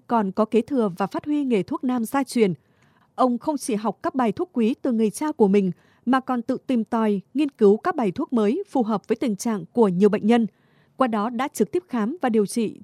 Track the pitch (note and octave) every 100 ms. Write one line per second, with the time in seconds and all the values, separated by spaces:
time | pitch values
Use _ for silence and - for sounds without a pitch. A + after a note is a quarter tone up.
0 | - A#3 G3+ F#3+ A3 A3+ A#3 C#4 G#3+ E3+
1 | G3 E4+ D4+ D4 C#4 A3 - D#4 B3+ B3
2 | A3 C#4 C4+ B3 G#3 D#3+ _ _ _ _
3 | _ - B3+ A#3+ - D4 - G#3 G#3+ -
4 | D#4+ C4+ A#3 F#3+ F4+ - A3 C#4+ D4 A3
5 | A3 - G#3 G3+ G#3 G3+ F#3+ - _ _
6 | - C4 - B3+ - B3 - B3 A3 A3+
7 | A3 G3+ - C4 D4+ - G#3 G#3 F4+ E4+
8 | A3 F3 D4 A#3+ G#3 D4+ G4+ C#4+ G#3+ G#3
9 | - A#3 C#4 G3 A#3 G#3+ E3 - G#3+ F3
10 | G3+ G#3 G#3+ A#3+ A3+ - _ _ _ -
11 | C4 G#3+ G#3+ A#3 C#4 - G#3 F4+ - A#3+
12 | G#3+ E4+ C4 A3+ G3 - G#3+ -